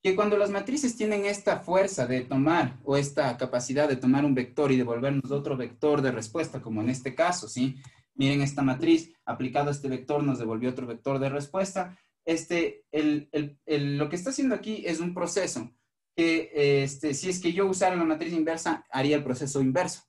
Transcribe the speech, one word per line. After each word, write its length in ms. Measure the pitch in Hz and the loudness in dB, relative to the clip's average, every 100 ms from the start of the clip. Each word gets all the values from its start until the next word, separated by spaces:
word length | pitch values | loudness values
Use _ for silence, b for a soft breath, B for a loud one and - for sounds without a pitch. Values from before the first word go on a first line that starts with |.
Que 140 | 190 190 | 2 2
cuando 220 | 208 202 | 2 4
las 120 | 202 | 2
matrices 460 | 202 196 269 247 - | 0 -2 -2 -2 0
tienen 300 | 214 208 202 | -2 0 -2
esta 340 | 202 - 170 | 0 0 -2
fuerza 460 | - 180 196 - 135 | 2 2 2 0 -2
de 160 | 127 | -2
tomar, 560 | 123 135 143 170 135 - | 0 2 4 4 2 -4
o 120 | - 139 | 0 2
esta 400 | 143 - 135 123 | 2 0 0 -2
capacidad 540 | 123 123 123 135 151 | -2 -2 0 0 2
de 80 | 127 | 2
tomar 260 | 127 135 | 4 4
un 120 | 147 127 | 4 2
vector 360 | 113 - 143 | 0 0 4
y 60 | 127 | 4
devolvernos 540 | 120 117 139 139 127 | 2 0 0 -2 -2
otro 260 | 143 151 131 | -4 -2 -4
vector 440 | 120 - 151 147 | -6 0 2 4
de 100 | 131 | 2
respuesta, 500 | 113 107 - - 131 | -2 -6 -6 -6 -6
como 200 | 113 107 | -6 -2
en 80 | 113 | -2
este 260 | 131 135 - | -2 -6 0
caso, 340 | 170 180 - | 2 0 -6
¿sí? 280 | 123 135 B B B B - | -2 -2 B B B B 0
Miren 260 | 135 139 | 2 4
esta 200 | 139 - | 0 2
matriz, 500 | 135 131 165 165 - _ - | 0 2 4 4 2 _ -8
aplicado 440 | - 127 147 143 | -4 -2 0 0
a 20 | |
este 180 | 143 135 | -2 -4
vector, 340 | 127 - 147 | -6 -2 0
nos 160 | 143 123 | 0 -2
devolvió 300 | 113 110 123 | -2 -2 -2
otro 180 | 127 120 | -4 -8
vector 320 | 117 139 139 | -6 -4 -2
de 100 | 135 | -2
respuesta. 680 | 143 143 190 190 190 180 B B _ - | -4 -4 -4 -2 -4 -6 B B _ -4
Este, 600 | 160 - 170 156 - _ | -4 -2 -2 -2 -4 _
el, 360 | 151 151 147 147 | 0 0 0 -2
el, 280 | 147 143 - - | -6 -6 -10 -2
el, 320 | 147 143 143 | 0 0 0
lo 120 | 147 | -2
que 60 | 175 | -4
está 140 | 262 | -4
haciendo 260 | 269 262 208 | 0 0 0
aquí 280 | 214 214 175 | -4 -6 -4
es 140 | 160 | -4
un 140 | 175 | -4
proceso 600 | 180 170 196 180 127 107 _ _ _ _ - | -4 -4 -2 -2 -6 -10 _ _ _ _ 0
que, 340 | 165 165 160 147 143 139 | 2 2 0 2 4 4
este, 300 | 139 - 156 | 2 -2 -4
si 160 | 139 185 | -2 -4
es 100 | 180 | -2
que 140 | 170 | 0
yo 140 | 175 196 | 2 0
usara 280 | 185 190 175 | 4 2 2
la 80 | |
matriz 300 | 165 156 165 | 0 0 -2
inversa, 500 | 165 156 160 - - - | -2 0 -2 -4 -4 -4
haría 240 | 131 143 147 | -2 2 2
el 80 | |
proceso 380 | 143 127 143 143 | 0 -4 -2 0
inverso 400 | 131 131 - - | 2 2 -2 -6